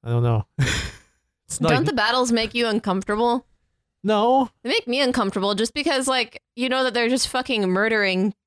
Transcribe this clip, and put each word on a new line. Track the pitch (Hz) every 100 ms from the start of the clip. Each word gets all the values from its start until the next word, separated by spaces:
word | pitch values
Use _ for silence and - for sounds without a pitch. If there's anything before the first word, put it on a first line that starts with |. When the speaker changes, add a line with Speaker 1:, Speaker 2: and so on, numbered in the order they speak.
Speaker 1:
I | 120
don't | 120
know. | 120 113 - -
<laughs> | 131 - - - _ _ _ _ _
It's | -
not | 165
Speaker 2:
Don't | 262
the | -
battles | 254 214 247 247
make | 226 226
you | 240 233
uncomfortable? | 214 214 190 - 208 240 247 - _ _ _ _ _
Speaker 1:
No. | 190 214 226 262 254 _
Speaker 2:
They | 233
make | 392 330
me | 247
uncomfortable | 269 254 196 196 196 208
just | 226
because, | 294 294 269 262
like, | 262 226 - _
you | - 247
know | 262
that | 254
they're | 240 233
just | 254 -
fucking | 254 254 233 190
murdering | 185 214 220 202 185 202 -